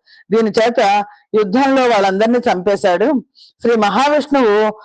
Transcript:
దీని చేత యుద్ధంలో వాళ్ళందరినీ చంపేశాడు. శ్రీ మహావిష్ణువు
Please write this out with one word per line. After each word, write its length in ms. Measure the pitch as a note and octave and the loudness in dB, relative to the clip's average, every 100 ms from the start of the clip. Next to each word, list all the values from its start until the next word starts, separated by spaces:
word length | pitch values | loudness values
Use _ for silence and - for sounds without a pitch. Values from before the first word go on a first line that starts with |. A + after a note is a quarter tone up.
| _ - - | _ -20 -4
దీని 200 | A3 A3 | -2 0
చేత 540 | A3 A3+ A#3+ G3+ G#3 G3+ - _ | 0 0 0 0 0 -4 -12 _
యుద్ధంలో 480 | G#3+ G#3 A#3 C4+ C4+ | -4 0 0 0 2
వాళ్ళందరినీ 560 | B3+ G#3+ G3 F#3+ A3+ A#3+ | 2 0 0 0 0 0
చంపేశాడు. 840 | A#3+ F3+ F#3 G3 G3 F3 A#3 C#4 - _ - _ | -2 -2 -2 -2 0 0 0 -2 -6 _ -20 _
శ్రీ 140 | A#3 A#3 | -2 0
మహావిష్ణువు 960 | G#3 G3 C#4+ D4+ C#4 C#4 A3+ G#3 G#3+ G#3+ | 0 0 0 0 0 0 2 2 0 -4